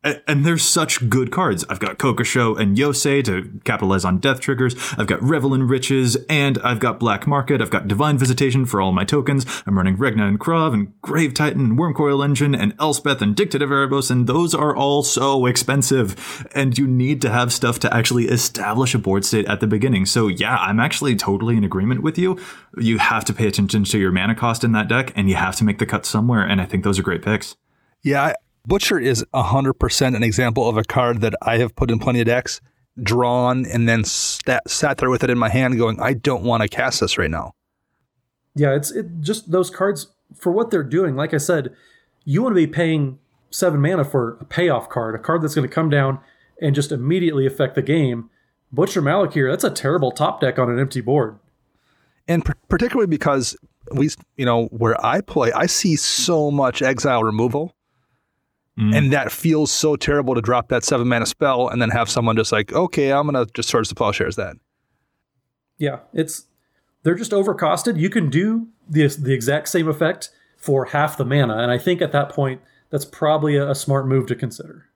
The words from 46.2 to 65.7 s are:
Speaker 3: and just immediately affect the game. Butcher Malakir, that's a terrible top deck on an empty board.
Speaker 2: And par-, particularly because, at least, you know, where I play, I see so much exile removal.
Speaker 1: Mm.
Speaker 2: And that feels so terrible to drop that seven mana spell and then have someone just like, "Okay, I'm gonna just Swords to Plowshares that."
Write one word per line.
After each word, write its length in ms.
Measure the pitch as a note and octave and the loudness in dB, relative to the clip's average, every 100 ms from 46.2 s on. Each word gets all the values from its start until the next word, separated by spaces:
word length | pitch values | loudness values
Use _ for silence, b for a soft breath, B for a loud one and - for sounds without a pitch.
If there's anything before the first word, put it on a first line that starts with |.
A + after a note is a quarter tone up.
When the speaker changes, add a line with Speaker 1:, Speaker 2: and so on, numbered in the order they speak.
| b b b b | b b b b
Speaker 3:
and 140 | D#3+ | 0
just 180 | C#3 C#3+ | 0 0
immediately 540 | C#3+ C3 F#3 F3 C#3+ C3+ | -2 0 0 2 2 0
affect 300 | C3 C3 C3+ | 0 -2 0
the 80 | |
game. 480 | C3 D#3+ C#3 A#2 A2+ _ _ _ _ | 0 2 2 -2 -8 _ _ _ _
Butcher 300 | C3+ F#3+ F#3+ | -2 0 0
Malakir, 480 | C#3+ F3+ A3 D3+ C3 | 0 2 0 0 0
that's 120 | C#3+ | 0
a 60 | - | -2
terrible 420 | C#3+ C3+ E3+ C3 | -2 -2 0 -2
top 300 | - D3+ - | 0 -2 0
deck 160 | C3+ B2+ | -2 0
on 140 | B2 | 0
an 80 | A#2+ | 0
empty 220 | C3+ C3 | -2 -4
board. 360 | A2+ C#3+ A2+ G#2 _ _ _ _ _ _ _ _ - | 0 0 0 -6 _ _ _ _ _ _ _ _ -4
Speaker 2:
And 160 | E3+ | -2
par-, 140 | - - _ | -2 -6 _
particularly 400 | F3 A#3+ C4+ G3+ | -2 0 0 0
because, 480 | D3+ D#3+ C#3 A#2+ - _ _ - | 0 0 0 -2 -8 _ _ -8
at 60 | C#3+ | -2
least, 220 | D3 - - - | -2 -2 -18 -4
you 80 | B2 | 0
know, 200 | A#2 A2+ | 2 0
where 340 | A2+ A2+ A2 A#2 | 0 0 2 2
I 160 | D#3 | 0
play, 300 | - D#3+ A#2 | -2 0 0
I 160 | - F3 | 0 0
see 280 | - F#3+ D3+ | 0 0 0
so 540 | - - C3 E3 D3 | 0 -2 0 0 2
much 320 | C#3+ C3 - | 2 0 0
exile 420 | C3 C3 C#3+ A#2+ | -2 0 0 2
removal. 500 | A2 G#2+ A#2+ C#3+ E3+ _ _ _ _ _ _ _ _ _ _ - | 2 0 0 -2 -8 _ _ _ _ _ _ _ _ _ _ -2
Speaker 1:
Mm. 160 | G#2+ | 2
Speaker 2:
And 200 | B2 C#3+ | 2 2
that 180 | C#3+ C3 | 0 -2
feels 400 | - E3 D#3 D3 | -2 0 2 0
so 240 | - D#3+ C#3+ | 0 0 0
terrible 400 | - D3 C3 B2 | 0 0 0 -2
to 60 | |
drop 260 | A2 B2 A#2 | 0 -2 0
that 160 | B2 | -2
seven 240 | - C3+ A#2+ | 0 0 0
mana 180 | A#2+ A2+ | 0 -2
spell 440 | - C#3+ B2 B2 | -2 0 2 0
and 120 | B2 | 0
then 100 | A2+ | 0
have 180 | A#2+ A2+ | 0 0
someone 260 | - A#2 A2 | 0 0 0
just 160 | G#2+ | 0
like, 220 | G#2+ G#2 | 0 0
"Okay, 400 | D3 F#3 - C#3 | -2 0 0 2
I'm 120 | C#3 D3 | 2 0
gonna 200 | C#3 A2+ | 0 -2
just 160 | - A#2 | -4 -2
Swords 180 | A#2+ G#2+ | 0 -2
to 80 | - | -2
Plowshares 400 | G#2+ G2+ - F#2+ | -2 -2 -4 -4
that." 220 | F#2 - _ _ _ _ _ _ _ _ _ _ _ | -8 -10 _ _ _ _ _ _ _ _ _ _ _